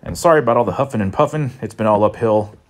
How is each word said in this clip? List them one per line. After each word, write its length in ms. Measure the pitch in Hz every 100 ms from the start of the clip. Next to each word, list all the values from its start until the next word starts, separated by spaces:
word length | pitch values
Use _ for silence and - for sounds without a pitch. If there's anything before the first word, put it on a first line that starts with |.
And 160 | - -
sorry 220 | 175 156
about 160 | 117 120
all 80 |
the 80 | 107
huffing 280 | 90 127 110
and 120 | 95
puffing. 400 | - 151 156 135 -
It's 120 | 107
been 120 | - 107
all 180 | 104
uphill 500 | 104 - 117 107 101 -